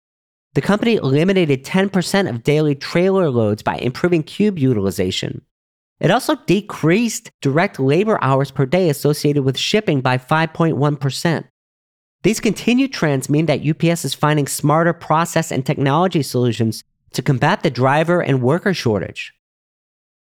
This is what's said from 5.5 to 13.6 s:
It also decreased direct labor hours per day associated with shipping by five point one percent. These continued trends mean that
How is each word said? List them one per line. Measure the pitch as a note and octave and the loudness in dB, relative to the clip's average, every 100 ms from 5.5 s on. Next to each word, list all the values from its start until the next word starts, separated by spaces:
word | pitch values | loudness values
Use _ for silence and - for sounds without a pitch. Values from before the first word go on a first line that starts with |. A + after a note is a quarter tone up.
| _ _ _ _ _ | _ _ _ _ _
It | D3 | 0
also | A#3 - D4+ | 0 0 -2
decreased | - G3 - - D#3 G3+ A#3 - - _ | 0 0 -2 -2 0 2 0 -4 -14 _
direct | C#3 D3 G3+ - | -2 0 -2 -2
labor | C3+ D#3+ A3 G3+ | 0 2 0 0
hours | C3 C3+ C#3 | 0 0 0
per | - C3 | -2 0
day | F3+ F3 | 2 0
associated | C3+ D3 D3+ D3 C#3+ | 0 0 0 0 0
with | C3+ B2+ | 0 -2
shipping | - G#3+ G#3+ C#3 | -2 0 0 0
by | B2+ B2+ | 0 -2
five | - D#3 D#3+ | 0 0 0
point | - E3 B2+ | 0 0 2
one | D3 D3 | 0 0
percent. | C#3 - E3+ C#3 - _ _ _ _ _ _ _ | -4 -2 -2 -2 -6 _ _ _ _ _ _ _
These | F3+ A3 | -2 0
continued | A3 F#3 A3+ B3 C4+ | -2 0 0 2 0
trends | - D#3+ C3+ - | -2 0 0 0
mean | D3 D#3 | 0 0
that | B2+ | 0